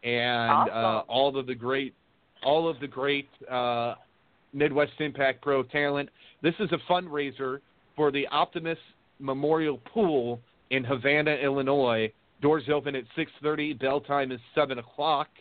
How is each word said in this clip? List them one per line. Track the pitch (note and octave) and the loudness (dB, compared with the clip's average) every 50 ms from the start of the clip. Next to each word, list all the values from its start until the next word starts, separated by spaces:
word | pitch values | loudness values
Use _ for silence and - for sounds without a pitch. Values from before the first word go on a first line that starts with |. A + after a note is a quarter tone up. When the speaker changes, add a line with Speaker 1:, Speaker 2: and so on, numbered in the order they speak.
| - | -2
Speaker 1:
and, | A#2+ A#2+ A#2+ A#2+ B2 B2 A#2+ A#2 A#2 C#3+ D3 F3+ - | -2 -2 0 0 0 0 0 2 4 4 4 4 2
uh, | F#2 | 0
Speaker 2:
Awesome. | A2+ A2+ A2+ A2+ A2 G2+ - | 0 0 0 0 0 -4 -2
Speaker 1:
all | A#2 B2 C3+ C#3+ C3+ C3+ | 0 2 2 2 0 -2
of | C3 B2+ | -4 -6
the | B2+ | -8
great, | A#2+ A2+ B2 C3 C3+ C#3 C3 - _ _ _ _ _ _ _ _ _ - | -6 -4 -2 -2 -2 -2 -6 -10 _ _ _ _ _ _ _ _ _ 0
all | C3+ D3 D#3+ E3 E3 | 2 2 2 2 0
of | D#3+ B2+ | -2 -4
the | C3+ C#3 | -8 -10
great, | G#2+ C3 C3 C#3 C#3+ C#3 C#3 - _ _ - - | -6 -4 -2 -2 -2 -2 -4 -8 _ _ -14 -6
uh, | B2+ B2+ B2 A#2+ A#2+ A#2+ A#2 A#2+ G#2+ - - _ _ _ _ _ _ _ _ _ - | -4 -2 0 0 0 0 -2 -4 -4 -8 -14 _ _ _ _ _ _ _ _ _ -2
Midwest | C#3 D3 D3+ C3+ C#3+ D3 - - - | 0 0 2 4 2 0 0 0 -6
Impact | D3+ D3+ C3 C3+ C#3 C3+ C3 A#2+ | -6 -6 -2 0 0 0 0 0
Pro | - C#3+ C#3+ C3+ B2+ | 0 2 2 2 2
talent. | B2 - D3+ C#3+ C#3+ C#3+ C#3+ C#3+ - _ _ - - - _ | 0 -2 -2 0 0 0 -2 -4 -6 _ _ -20 -20 -20 _
This | - D3+ E3+ - | -2 -2 0 0
is | G#3+ F3 | -2 -2
a | D#3+ D3+ - - | -2 -4 0 0
fundraiser | F3+ F3+ F#3 F3 D3 D3 C#3+ C#3 B2+ A#2 C3+ C3 C3 C#3 _ _ _ _ _ _ _ | 0 0 0 -2 -4 -4 -4 -4 -4 -6 -6 -6 -6 -8 _ _ _ _ _ _ _
for | - D3+ D3 | 2 2 2
the | C3+ C#3+ C#3 - | 2 2 -2 0
Optimus | - D3 E3+ - - F3 E3 E3 E3 D#3+ - - _ _ _ _ _ _ | 2 0 0 0 -2 -8 -6 -6 -6 -6 -10 -20 _ _ _ _ _ _
Memorial | C3+ C3+ C3+ C3+ C#3+ D3 D#3+ D#3+ D#3+ D3+ C#3 A#2+ | -6 -4 -4 -2 0 2 2 2 2 0 -2 -4
Pool | A2+ - - A3+ G#3+ F3+ D#3 C#3 A#2+ A#2+ A#2+ A#2 A#2+ _ _ _ _ _ | -8 -6 0 2 2 4 4 2 0 0 -4 -6 -10 _ _ _ _ _
in | B2+ C3+ C3 | -2 -2 0
Havana, | A#2+ C#3 B2+ A2+ C#3 C#3+ D3+ D3+ D3+ D3+ | 0 -4 0 2 2 4 4 4 2 0
Illinois. | C#3 C3+ C#3 C#3 C#3 C3+ C3 C#3 C#3+ C3+ A#2+ A#2 A2 A2 G#2+ - _ _ _ _ _ | 2 0 0 0 0 2 2 2 4 4 2 2 2 0 -2 -4 _ _ _ _ _
Doors | - C#3+ D3+ D#3+ B2+ B2 | 2 2 2 2 2 -2
open | D3+ D3 B2 C#3+ C#3+ | -2 -2 -2 -4 -6
at | C3 A#2+ A2+ - | -6 -8 -8 -8
six | - D#3+ C#3+ - - | -8 -8 -8 -8 -6
thirty. | C#3+ D3+ D3+ D3+ D3+ D3+ D3 | -4 -4 -2 -2 -2 -4 -4
Bell | A#2 C3 C3+ C3+ C#3+ | -4 -2 -2 -2 -2
time | C#3 - - C#3+ C#3 C3 | -2 0 0 0 0 -2
is | B2+ A#2+ - - - | -4 -10 -12 -6 0
seven | D#3 D3+ C3 C3 A#2+ | 0 0 0 0 -8
o'clock. | A#2 - - - D3 D#3 D#3 C#3 D3+ - _ - | -8 -14 -8 -4 0 0 0 0 -2 -6 _ -20